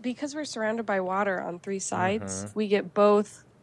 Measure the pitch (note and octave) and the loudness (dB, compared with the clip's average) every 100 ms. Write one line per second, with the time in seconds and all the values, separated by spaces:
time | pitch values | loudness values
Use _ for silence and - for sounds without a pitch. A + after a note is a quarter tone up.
0 | A#3+ A#3 C#4+ D4 D4 A#3 A3 A#3 A3 G3 | -8 -6 -8 -8 -8 -4 -4 -2 -2 -2
1 | F#3 F#3+ G3+ F3+ - E3+ G3+ G3 - F3+ | 0 0 0 -2 -6 -8 -8 -6 -4 0
2 | F3+ G#3+ G3 F#3+ G3+ G#3+ G#3+ G3+ F3 - | 0 0 -4 -8 -6 -4 2 2 2 4
3 | G#3 G#3 G3+ - - _ | 6 6 2 -8 -20 _